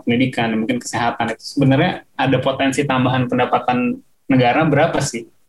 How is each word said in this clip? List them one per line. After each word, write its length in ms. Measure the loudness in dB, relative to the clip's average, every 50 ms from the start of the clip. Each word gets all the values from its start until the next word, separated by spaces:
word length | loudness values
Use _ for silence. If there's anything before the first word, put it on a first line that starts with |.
| -2
pendidikan 480 | -2 0 0 0 0 -2 -2 -2 -2 -2
dan 80 | -2
mungkin 160 | -2 -2 -4
kesehatan 560 | -4 -6 -6 -4 -2 -2 -2 -2 -2 -4 -6 -6
itu 240 | -8 -12 -6 -2
sebenarnya 480 | 2 2 4 4 4 2 0 -2 -6 -12 _ _
ada 240 | -2 0 0 0
potensi 480 | 0 0 -2 -2 0 -2 0 0 0 0
tambahan 400 | 0 0 0 0 0 0 0 -2
pendapatan 720 | 0 0 -2 0 0 0 0 0 0 0 0 0 -2 -4 -6 -10 _ _ _ _ 2
negara 400 | 2 4 4 4 4 2 2 2
berapa 320 | 4 2 2 2 0 -2
sih 240 | -4 -4 -6 -8 -12 -14 _ _ _